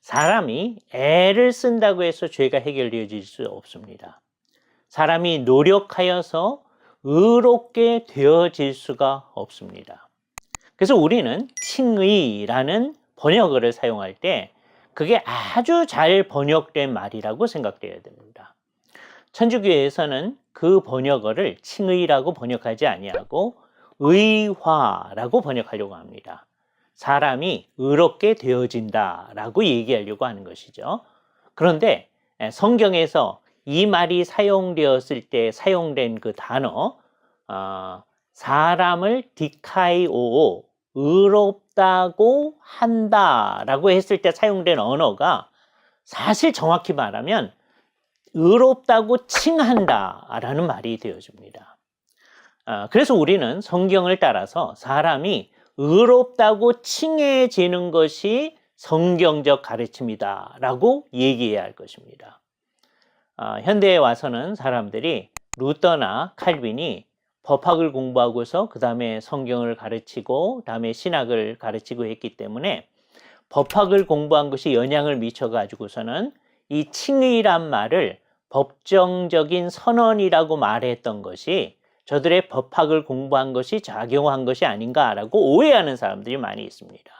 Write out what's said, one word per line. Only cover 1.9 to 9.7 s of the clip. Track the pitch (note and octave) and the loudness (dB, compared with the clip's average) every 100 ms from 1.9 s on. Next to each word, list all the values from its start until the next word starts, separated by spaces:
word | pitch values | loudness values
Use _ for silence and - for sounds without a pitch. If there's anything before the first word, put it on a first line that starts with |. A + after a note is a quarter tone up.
| F3+ | 2
해서 | F3 D#3+ E3 | -2 -4 -8
죄가 | - C3+ C#3 | -2 0 0
해결되어질 | C3+ C#3 B2 A2+ G#2+ G#2+ | -4 -6 -4 -4 -8 -12
수 | F#2+ - A2+ | -14 -12 -12
없습니다. | G2 _ - - F#2 - _ _ _ _ _ _ _ _ | -12 _ -20 -20 -20 -20 _ _ _ _ _ _ _ _
사람이 | - D#3 E3 F3 D#3+ | -2 2 2 0 -2
노력하여서 | B2 C3 D3+ G3 G3 - F3+ F3+ E3+ E3 F#3 C#4+ _ _ _ _ | 4 4 6 4 2 -2 -2 -2 -4 -4 -4 -6 _ _ _ _
의롭게 | C#3 D3+ G#3 A#3 A#3+ A#3 A#3 - A#3 A#3 A3+ | 0 4 6 6 6 4 0 0 2 0 -4
되어질 | - C#3 E3 F3 - C#3 | 2 6 6 4 0 -4
수가 | C3 - B2+ C3+ C3+ _ | -4 -10 -2 -2 -2 _
없습니다. | - G2 - F#2+ | -14 -14 -16 -20